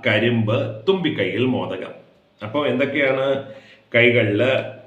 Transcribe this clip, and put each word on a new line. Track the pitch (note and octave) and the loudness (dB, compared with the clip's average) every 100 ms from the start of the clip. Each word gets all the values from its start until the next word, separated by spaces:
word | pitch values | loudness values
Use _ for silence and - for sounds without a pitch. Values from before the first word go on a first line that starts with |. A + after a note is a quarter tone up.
| A#2+ | 2
കരിമ്പ്, | G#2+ A#2 A#2 G#2 A2 - - F#3+ | 2 2 2 0 -2 -2 -4 0
തുമ്പിക്കൈയിൽ | F#3+ D#3 G#2+ F#2 G2+ | 0 0 -2 -2 0
മോദകം. | B2+ G#2 F2+ F#2 - - - _ _ _ | 0 -2 -4 -8 -10 -16 -20 _ _ _
അപ്പൊ | G#2+ D3 C#3+ | -6 -2 -2
എന്തൊക്കെയാണ് | B2+ C#3 D3 C3+ C3 C3+ C3+ - - - - _ | 0 -2 0 0 0 0 -2 -4 -18 -20 -20 _
കൈകളില്? | A#2 A#2+ A#2 G#2+ G#2 B2+ B2+ - - | 4 6 4 2 2 2 0 -2 -12